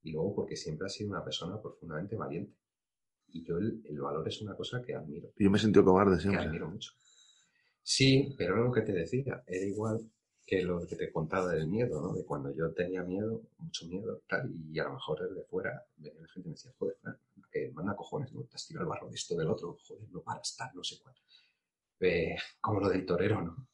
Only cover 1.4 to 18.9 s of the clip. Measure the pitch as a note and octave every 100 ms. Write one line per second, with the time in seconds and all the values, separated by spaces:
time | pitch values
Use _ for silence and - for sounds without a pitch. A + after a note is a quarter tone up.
1.4 | E2+ F#2+ E2 - E2 D#2 G2+ A2 C#2 D#2
2.4 | C#2+ _ _ _ _ _ _ _ _ E2
3.4 | - E2+ G#2+ - - D2 C#2 D#2+ - -
4.4 | G#2+ - - B2 - D2 - D2 - -
5.4 | G2+ G2+ G#2+ F#2+ F#2 F#2 G2+ F2+ F#2+ F#2
6.4 | E2+ E2 E2+ - - _ _ _ _ _
7.4 | _ _ _ _ - - C3+ C3+ D3 -
8.4 | F2+ G2+ B2 - - F#2 E2 B2+ C#3 -
9.4 | - F2+ G2 G2+ A2 A2 - _ _ _
10.4 | - F#2+ F2+ F2 E2+ - F2+ F2 D#2 F#2
11.4 | F2+ D#2+ D#2 G#2+ A#2+ D#2 E2+ G2+ D#2 D2+
12.4 | C#2 C#2 D#2+ D#2+ F2+ F#2 F2+ F#2+ G#2+ A2+
13.4 | - _ E3 - E2+ F#2 A2 - _ -
14.4 | - D#2+ D#2 D#2 D2 C#2 - D#2 F#2 F#2
15.4 | - F#2 F#2+ - - _ D3 - - -
16.4 | E3 - C3 - - - - - _ -
17.4 | _ - C2 C#2 F#2+ G#2+ - - - -
18.4 | - - - E2 F2+